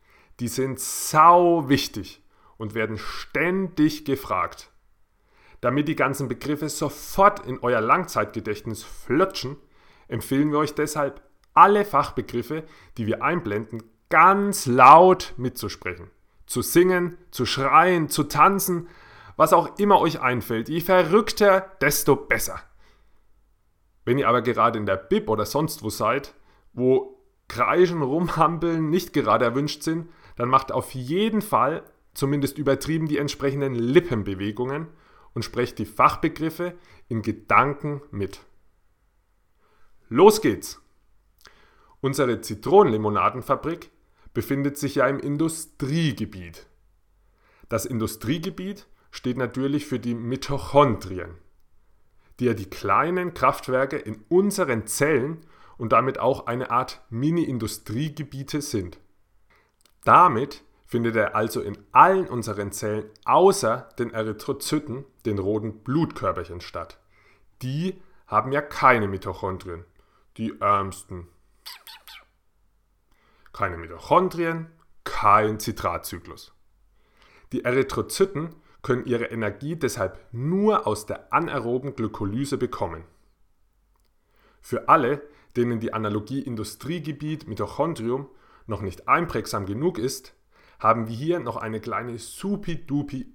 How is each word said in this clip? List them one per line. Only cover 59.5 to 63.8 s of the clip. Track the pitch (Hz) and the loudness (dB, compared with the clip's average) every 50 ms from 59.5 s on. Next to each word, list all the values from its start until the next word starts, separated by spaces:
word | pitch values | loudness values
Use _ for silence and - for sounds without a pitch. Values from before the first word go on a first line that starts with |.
| _ _ _ _ _ _ _ _ _ _ - | _ _ _ _ _ _ _ _ _ _ 2
Damit | - 113 151 170 175 131 110 135 143 - - - _ _ _ _ | 6 8 8 8 6 4 2 -2 -4 -8 -16 -20 _ _ _ _
findet | _ - 120 117 117 113 | _ -4 -2 -2 0 0
er | 113 104 - - | 0 0 0 0
also | 107 110 110 - 127 | -2 -2 -2 -4 -6
in | - - 101 - - _ | -6 -8 -10 -12 -16 _
allen | - 123 151 175 190 190 180 143 | 6 8 8 8 6 2 0 -4
unseren | 127 120 110 113 104 101 104 101 | -6 -6 -6 -6 -6 -6 -6 -8
Zellen | - - - 107 107 107 107 - - _ _ | -8 -6 -6 -4 -4 -6 -8 -10 -16 _ _
außer | - 123 151 180 196 185 - - 110 113 127 | 2 4 6 6 6 4 4 0 -2 -2 -2